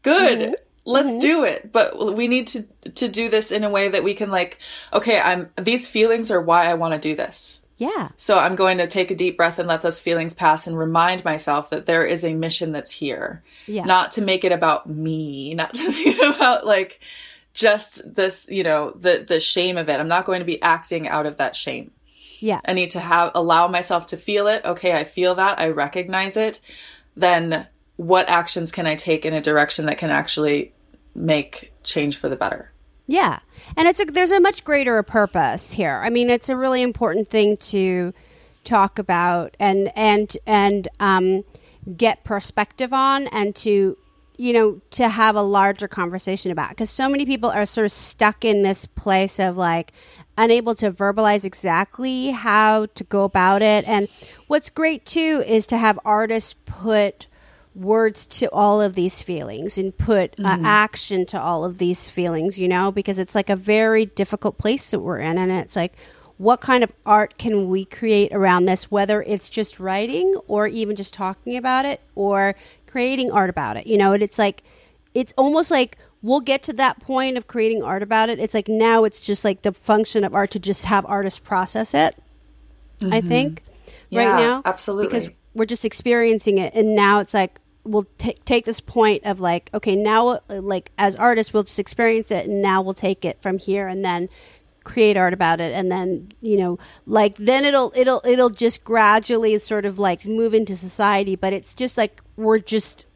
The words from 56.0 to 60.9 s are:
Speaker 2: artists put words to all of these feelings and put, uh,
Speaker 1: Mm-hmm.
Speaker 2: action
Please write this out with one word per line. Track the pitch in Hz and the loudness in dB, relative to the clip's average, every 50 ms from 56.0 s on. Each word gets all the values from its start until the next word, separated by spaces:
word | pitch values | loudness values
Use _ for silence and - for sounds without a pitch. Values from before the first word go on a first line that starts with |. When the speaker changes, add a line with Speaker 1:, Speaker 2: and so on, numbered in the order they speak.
| _ | _
Speaker 2:
artists | 214 208 214 226 214 226 220 - - - _ _ | 2 2 2 2 0 -2 -4 -4 -6 -10 _ _
put | - - - 185 220 220 208 208 196 - _ - _ _ _ _ _ _ _ _ _ _ | -16 -14 -8 -2 2 2 2 2 2 -2 _ -20 _ _ _ _ _ _ _ _ _ _
words | 190 185 196 220 226 226 214 208 - - | -8 -2 0 2 2 2 0 0 -4 -12
to | _ - - 247 - | _ -4 -4 -4 -2
all | - - 208 208 202 214 | 0 2 4 4 4 4
of | 208 196 185 | 2 0 0
these | 190 175 185 - - | -2 -2 -2 -4 -6
feelings | - - 175 151 143 - 107 110 165 202 - 190 | -8 -8 -8 -8 -8 -10 -10 -10 -10 -8 -6 -6
and | 190 190 - | -6 -6 -4
put, | - - 220 220 196 180 - - - | -4 0 2 2 2 2 0 -4 -2
uh, | 196 196 190 | 0 0 0
Speaker 1:
Mm-hmm. | 180 165 | 2 2
Speaker 2:
action | 214 208 214 214 214 | 4 4 4 2 2